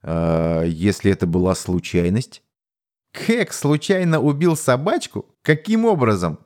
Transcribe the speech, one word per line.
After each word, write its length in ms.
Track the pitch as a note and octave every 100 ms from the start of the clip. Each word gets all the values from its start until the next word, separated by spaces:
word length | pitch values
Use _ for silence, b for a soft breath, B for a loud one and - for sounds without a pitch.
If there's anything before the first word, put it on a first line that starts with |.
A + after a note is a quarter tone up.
А 600 | D#2 E2 E2+ E2 E2 E2
если 500 | E2+ D#2+ G2 F#2+ G2
это 140 | F#2 F2+
была 280 | F2 F#2
случайность? 880 | F#2 - F2+ - F2+ F2 G#2 - - _ _ _ _ _ _ _
Кэк 400 | - - A#3 G3+
случайно 680 | - C#3+ D3+ - F#3+ F3+ D#3+
убил 360 | C3+ C#3+ F3 D#3
собачку? 800 | - B2+ E3 D#4 - - - _
Каким 420 | - D3+ G#3 A3+
образом? 540 | A3+ F#3 A#2+ G2+ F2 D2